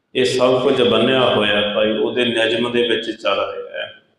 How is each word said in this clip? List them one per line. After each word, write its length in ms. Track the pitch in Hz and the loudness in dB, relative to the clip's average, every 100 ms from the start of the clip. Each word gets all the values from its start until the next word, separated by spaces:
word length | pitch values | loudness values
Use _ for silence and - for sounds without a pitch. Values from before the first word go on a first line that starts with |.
| _ 127 | _ -2
ਇਹ 100 | 123 | 0
ਸਭ 360 | 127 127 131 | 2 2 4
ਕੁਝ 200 | 139 127 | 2 2
ਬੰਨ੍ਹਿਆ 380 | 117 110 123 131 | 2 2 2 2
ਹੋਇਆ 540 | 120 110 104 104 104 107 | 2 2 0 0 0 0
ਭਾਈ, 220 | 107 107 | 0 0
ਉਹਦੇ 280 | 117 120 120 | -2 0 0
ਨਿਯਮ 460 | 113 110 117 120 | 0 0 0 -2
ਦੇ 160 | 120 120 | 0 0
ਵਿੱਚ 240 | - - | -2 -4
ਚੱਲ 280 | 107 104 98 | -6 -4 -2
ਰਿਹਾ 460 | - - - - - | -4 -8 -12 -12 -12
ਹੈ, 160 | - _ | -16 _